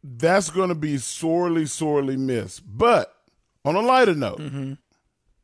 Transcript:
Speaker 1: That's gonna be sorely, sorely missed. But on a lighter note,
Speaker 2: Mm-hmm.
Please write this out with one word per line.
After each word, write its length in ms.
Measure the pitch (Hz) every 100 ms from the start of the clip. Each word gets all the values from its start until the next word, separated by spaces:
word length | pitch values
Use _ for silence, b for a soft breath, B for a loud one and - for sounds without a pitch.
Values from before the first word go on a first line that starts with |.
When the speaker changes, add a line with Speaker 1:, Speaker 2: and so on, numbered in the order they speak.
Speaker 1:
That's 460 | 143 120 156 190 170
gonna 240 | 165 185
be 240 | 165 151 143
sorely, 680 | - - 165 170 175 165 151
sorely 500 | - 156 147 139 131
missed. 460 | 131 123 - - -
But 460 | 104 226 208 - _ _ _ _ _
on 100 | -
a 60 | 175
lighter 340 | 233 262 233
note, 240 | 160 117 -
Speaker 2:
Mm-hmm. 360 | 151 135 135 139 _ _ _ _ _ _